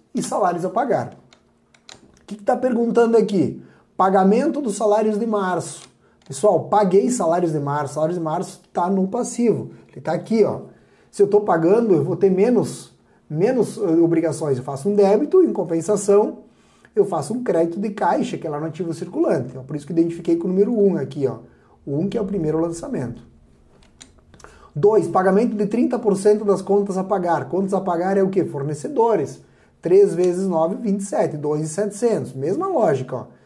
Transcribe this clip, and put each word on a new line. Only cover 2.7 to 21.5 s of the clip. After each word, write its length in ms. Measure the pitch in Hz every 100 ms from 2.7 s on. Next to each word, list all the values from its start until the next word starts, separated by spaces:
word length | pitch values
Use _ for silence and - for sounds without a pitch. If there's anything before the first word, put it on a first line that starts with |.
| 233 233 208 226 226
aqui? 460 | 196 190 127 - - _ _ -
Pagamento 640 | 190 190 190 233 294 285
dos 140 | 247
salários 420 | 196 214 214 220 208
de 100 | 226
março. 560 | 208 185 170 - - - _ _ _ -
Pessoal, 380 | 139 208 160
paguei 440 | 147 202 190 196 247
salários 420 | - 165 175 170
de 80 | 151
março. 340 | 139 147 139
Salários 240 | 151 160 180
de 60 |
março 360 | 160 175 190 - _
tá 180 | 185 175
no 160 | 196 190
passivo. 640 | 247 247 - 233 139 110 - -
Ele 80 | -
tá 120 | -
aqui, 300 | 160 - 220
ó. 180 | 156 104 - - _ _ _
Se 120 | -
eu 60 | 196
tô 140 | 208
pagando, 520 | 202 165 165 226 226
eu 80 | 156
vou 140 | 170 170
ter 140 | 196
menos, 600 | 180 233 220 131 - - _ _ _ -
menos, 480 | 151 220 254 - 226
eh, 220 | 190 165
obrigações. 580 | 165 160 160 139 151 123
Eu 60 |
faço 240 | 139 139 202
um 60 |
débito, 480 | 208 196 220 294 370
em 100 | 294
compensação, 840 | - 170 165 180 208 202 202 220 - - _ _ _ _ 220
eu 80 |
faço 300 | 196 165 -
um 100 | 247
crédito 340 | 190 165 165 196
de 120 | 214
caixa, 460 | - 196 302 196 151
que 100 | 160
é 40 |
lá 80 | 147
no 80 | 160
ativo 260 | 170 165
circulante. 580 | - 180 302 330 156 -
Então, 120 | 135
por 140 | 127 151
isso 100 | -
que 60 |
identifiquei 440 | 165 165 170 165 170
com 120 | 185
o 20 |
número 260 | 185 233 226
um 200 | 196 160
aqui, 300 | 135 147 131
ó. 120 | 110 -